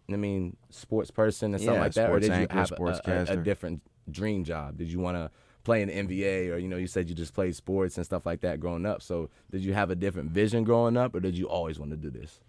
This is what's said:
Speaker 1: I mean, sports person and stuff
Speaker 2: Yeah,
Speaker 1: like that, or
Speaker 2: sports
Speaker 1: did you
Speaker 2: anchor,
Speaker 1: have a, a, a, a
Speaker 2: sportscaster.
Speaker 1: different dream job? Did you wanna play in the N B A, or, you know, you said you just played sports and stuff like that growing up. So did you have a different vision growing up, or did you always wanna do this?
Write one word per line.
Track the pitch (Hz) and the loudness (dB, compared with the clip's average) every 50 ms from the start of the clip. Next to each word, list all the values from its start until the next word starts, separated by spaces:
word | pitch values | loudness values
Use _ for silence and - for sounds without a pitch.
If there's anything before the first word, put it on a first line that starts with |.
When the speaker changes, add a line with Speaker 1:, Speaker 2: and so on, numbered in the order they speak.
| _ - | _ -4
Speaker 1:
I | 101 | -2
mean, | 101 104 101 98 95 90 87 - - _ - | -2 0 0 0 0 -2 -4 -6 -10 _ -20
sports | - - - - - 110 - - | -20 -14 -6 -2 0 0 0 0
person | - - 110 110 101 - 113 107 98 | 2 4 4 4 4 2 0 0 0
and | 95 | 2
stuff | 104 117 98 | 2 4 4
Speaker 2:
Yeah, | 92 | 4
Speaker 1:
like | - 98 85 | 4 2 2
that, | 110 113 113 | 2 2 4
or | 87 101 | 4 4
Speaker 2:
sports | 104 107 | 4 4
Speaker 1:
did | 95 | 4
you | 90 | 4
Speaker 2:
anchor, | 87 87 92 | 2 2 2
Speaker 1:
have | 98 98 92 | 0 0 0
a, | 90 | 0
a, | |
a, | - 87 87 | -2 -2 -2
a | |
Speaker 2:
sportscaster. | 90 - - 92 90 87 90 82 95 90 | -2 -2 0 0 0 2 2 0 0 0
Speaker 1:
different | 80 101 98 - - 85 85 - - _ _ _ - - | 2 0 0 -2 -2 -6 -6 -8 -10 _ _ _ -14 -10
dream | 76 92 101 107 107 95 87 | -6 -4 -2 0 0 0 -2
job? | 78 82 78 73 71 65 | -2 -4 -4 -6 -6 -6
Did | 71 85 82 | -6 -6 -4
you | 85 90 | -2 -2
wanna | 90 90 90 87 80 78 - _ _ _ _ _ | 0 0 0 -2 -4 -6 -10 _ _ _ _ _
play | - 117 117 110 | 0 2 2 2
in | 101 98 | 2 0
the | 80 | -2
N | 98 98 | -2 -2
B | 92 92 95 98 | -2 -2 0 0
A, | 98 95 95 90 90 | 0 2 0 0 -2
or, | 85 87 | -2 -2
you | 90 92 | -4 -4
know, | 92 | -4
you | 90 92 | -4 -4
said | 90 - 95 90 82 | -2 -2 -2 -2 -2
you | 87 | -2
just | 82 82 78 | -6 -6 -4
played | - - 95 90 82 | -2 -2 0 0 -2
sports | - - - 95 98 95 90 - | -4 -4 -2 0 0 0 0 -2
and | 92 85 | -4 -4
stuff | - 95 85 - | -4 -4 -4 -4
like | 87 85 85 | -4 -4 -2
that | - 90 82 80 | -2 -2 -2 -2
growing | 78 87 87 85 90 | -4 -4 -2 -2 -2
up. | 107 101 - | -2 -2 -4
So | - - 90 85 80 73 _ _ _ - | -4 -4 -4 -4 -4 -6 _ _ _ -8
did | - 95 95 | -6 -2 0
you | 95 | 0
have | 98 104 101 87 | 2 2 2 0
a | 92 | 0
different | 87 98 98 85 90 73 80 | 0 0 -2 -2 -2 -4 0
vision | 82 98 107 107 113 117 | 2 4 4 4 4 2
growing | 113 113 117 117 117 117 117 120 | 4 4 6 6 6 4 4 4
up, | 123 127 - | 2 2 0
or | 92 | -2
did | 92 95 87 87 | -2 -2 0 -2
you | 92 - | -2 -2
always | 85 85 82 80 76 76 | -2 -2 -2 -2 -6 -6
wanna | 76 71 78 | -8 -8 -8
do | 78 76 73 | -8 -8 -10
this? | 62 55 - 78 - - _ | -10 -12 -14 -16 -18 -20 _